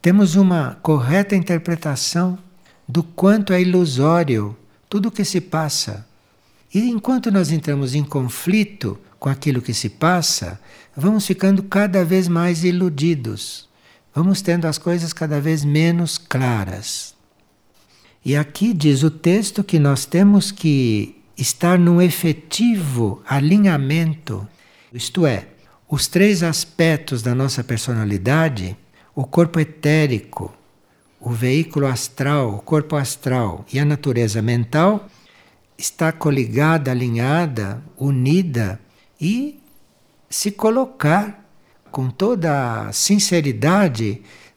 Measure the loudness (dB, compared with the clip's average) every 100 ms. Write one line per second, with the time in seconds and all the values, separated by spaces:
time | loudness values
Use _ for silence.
0 | 4 4 4 4 4 2 -2 -4 0 0
1 | 2 0 2 0 0 -2 -2 -4 -4 -4
2 | -4 -2 -2 -4 -12 _ _ _ -4 -4
3 | -4 0 4 4 2 2 4 2 2 2
4 | 2 2 2 0 -2 -10 _ _ _ -4
5 | -4 -2 -2 -4 -4 -4 -4 -4 -6 -10
6 | -16 _ _ _ _ _ _ -2 0 -2
7 | -2 -2 2 0 2 -2 -2 -2 -2 -2
8 | -2 -2 -4 -4 0 0 0 -4 -8 -8
9 | -16 _ -6 -2 -2 -2 -4 -6 -6 -2
10 | 0 0 0 -4 -6 -12 -20 -20 -18 -2
11 | 0 0 0 0 2 2 2 0 2 0
12 | 2 2 2 0 0 0 0 0 0 0
13 | 0 0 -4 -8 -10 -14 -20 _ _ _
14 | _ -2 0 2 0 0 0 -4 -2 -2
15 | -4 -6 -4 -2 0 0 2 2 2 2
16 | -2 -6 -4 -2 0 0 -2 -8 -10 -10
17 | -12 _ _ _ _ _ _ _ _ _
18 | _ _ -2 -2 -2 -2 -2 2 2 4
19 | 2 0 0 0 0 -4 0 2 2 2
20 | 0 4 6 6 2 -2 0 2 2 0
21 | -4 -10 _ -6 -6 0 2 4 6 6
22 | 4 2 -2 -2 -6 0 0 0 -2 0
23 | -2 -2 -4 0 4 4 4 2 0 0
24 | 0 -4 -8 -10 -10 _ _ _ _ -12
25 | -6 0 2 0 -6 _ _ _ _ -4
26 | 0 4 4 4 0 -2 -6 0 2 2
27 | -2 -4 -2 0 0 -2 -4 -4 -2 -2
28 | -2 0 2 2 2 -2 -8 -10 _ _
29 | _ -6 -2 2 2 2 -2 -2 0 2
30 | 2 0 -6 -12 -12 -16 _ _ _ _
31 | _ _ -6 -2 0 0 0 -2 -2 -2
32 | -8 -4 -2 0 -2 -6 -2 -2 0 -4
33 | -4 -6 -2 -2 -2 -6 -6 -2 0 0
34 | -2 0 0 0 0 0 0 2 2 2
35 | -6 _ _ _ _ _ _ _ -10 -2
36 | -4 0 -2 0 0 0 2 2 0 -2
37 | -2 -2 0 0 -2 -4 -6 -8 -14 -6
38 | -2 0 2 2 0 -2 -4 -6 _ _
39 | _ _ -4 -2 -4 -10 _ _ _ _
40 | _ _ _ -6 -6 -2 0 0 -2 -2
41 | 2 2 0 -10 _ _ _ _ _ -6
42 | -6 -2 -2 0 0 0 -2 -4 -6 -4
43 | 0 0 2 0 0 0 2 4 2 0
44 | -4 -6 -12 -20 -20